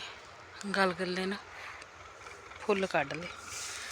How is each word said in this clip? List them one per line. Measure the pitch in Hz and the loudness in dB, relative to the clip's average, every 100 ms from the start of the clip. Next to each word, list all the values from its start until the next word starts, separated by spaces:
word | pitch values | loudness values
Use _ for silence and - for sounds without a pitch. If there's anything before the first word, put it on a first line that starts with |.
| - - - - - - 202 190 | -6 -10 -14 -14 -14 -8 0 6
ਗਲਗਲ | 190 170 180 | 6 6 0
ਨੇ | 180 185 | 2 0
ਨਾ | 202 - - - - - - - - - - - - | -2 -6 -10 -10 -10 -14 -14 -14 -14 -14 -12 -12 -6
ਫੁੱਲ | - 196 190 | 2 4 6
ਕੱਢ | 165 139 | 6 4
ਲਏ, | 147 175 - - - - - - | 0 -4 -8 -6 -6 -4 -4 -6